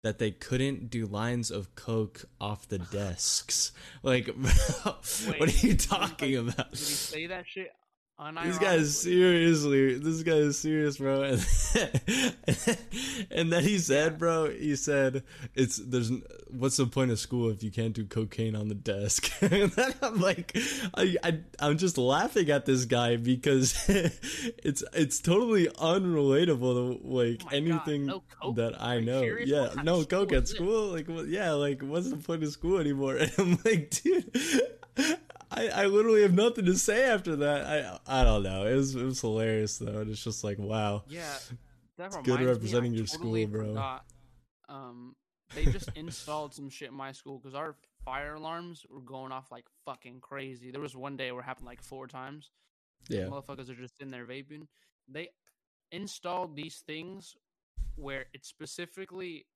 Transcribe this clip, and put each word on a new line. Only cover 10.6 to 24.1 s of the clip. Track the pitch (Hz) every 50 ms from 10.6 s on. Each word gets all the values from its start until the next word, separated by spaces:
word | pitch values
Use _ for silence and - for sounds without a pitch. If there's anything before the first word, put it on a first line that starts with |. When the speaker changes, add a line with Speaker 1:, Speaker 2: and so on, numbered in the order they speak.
| - 156 156 156 151 147 139
Speaker 1:
bro. | 139 135 135 135 139 139
<laughs> | 139 127 107 - - - - - - - 240 190 - - 131 - - 226 262 262 233 - - -
And, | - 135 - - 226 226 - - - - 240 262 269 269 247 196 -
and | - - 170 165 170
then | 170 147
he | 202 208 185
said, | 165 - 135 147 156 165 160
Speaker 2:
Yeah. |
Speaker 1:
bro, | 156 165 170 165 160 156 147
he | 127 113 - 151 143
said, | 135 - 151 143 139 135 131 127 135 - - - - 131 117 -
"It's, | 135 131 117 -
there's | - 101 127 127 127 117 113
n-, | 127 120 - - - - - -
what's | - 123 123 135 -
the | - 135
point | 117 - 139 131 127
of | 117 104
school | - - 127 123 117 113
if | 107 101 110
you | 107
can't | 95 117 113 113 104
do | 113 107
cocaine | 98 - 113 110 101 - - 113 110 107
on | 107 104 107
the | 104
desk?" | 101 - 113 98 98 104 107 - - - - -
<laughs> | -
And | 196 202 175 202 202 190
then | - - 254 262 254 -
I'm | 277 240 226 202
like, | 185 196 175 175 170 - - 220 254 285 285 269 247 180 180
I, | - 190 190 170 - -
I, | 170 160 156 - - - -
I'm | 147 147 147
just | 156 190 180 -
laughing | - 123 123 135 160 202 - - 220 175 147
at | 147 139 -
this | 143 135 127 127
guy | 113 127 120 120 120 120
because | 117 117 123 127 123 - 151 139 131 127 117 - - -
<laughs> |
it's, | - 196 196 170 165